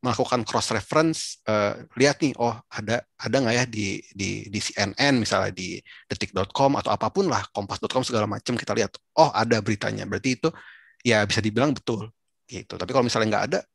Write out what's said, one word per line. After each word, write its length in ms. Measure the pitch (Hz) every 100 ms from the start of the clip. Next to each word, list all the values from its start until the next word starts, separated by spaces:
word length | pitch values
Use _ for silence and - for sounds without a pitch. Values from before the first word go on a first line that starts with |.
melakukan 480 | 127 117 127 123 107
cross 240 | 117 -
reference, 720 | 110 - 156 160 160 - -
eh, 320 | - 107 104 - - -
lihat 240 | 139 139
nih, 80 | 147 -
oh 160 | 120 110 _
ada, 320 | - 107 117 - _
ada 160 | - 131
nggak 160 | 120
ya 120 | 120 123
di, 320 | 110 101 101 - 95
di, 140 | 95 101 101
di 100 | 101
C 80 | - -
N 160 | 101 -
N 240 | 143 131
misalnya, 320 | 107 101 98
di 240 | 92 90 87 - - _
detik 240 | - 101
dot 240 | 92 95 -
com 160 | 139 143
atau 80 | -
apapun 400 | 101 110 185 190
lah, 160 | 107 98
kompas 240 | - 98 104
dot 80 | 107
com, 80 | 131
segala 240 | 127 117
macam, 320 | 104 101 - 120
kita 160 | -
lihat, 240 | 107 98 - _ -
oh 80 | 156 104
ada 240 | 113 113
beritanya, 480 | 104 104 107 107 98
berarti 320 | 101 131 127
itu 80 | 160 - - - _ _
ya 200 | 123 110 104
bisa 120 | 113
dibilang 320 | 107 107 143
betul 360 | 131 - 113 107 _ _ _ _
gitu. 240 | - -
Tapi 160 | 92 90
kalau 160 | 127 120
misalnya 200 | 110 110
nggak 140 | 104 95
ada 100 | 98 -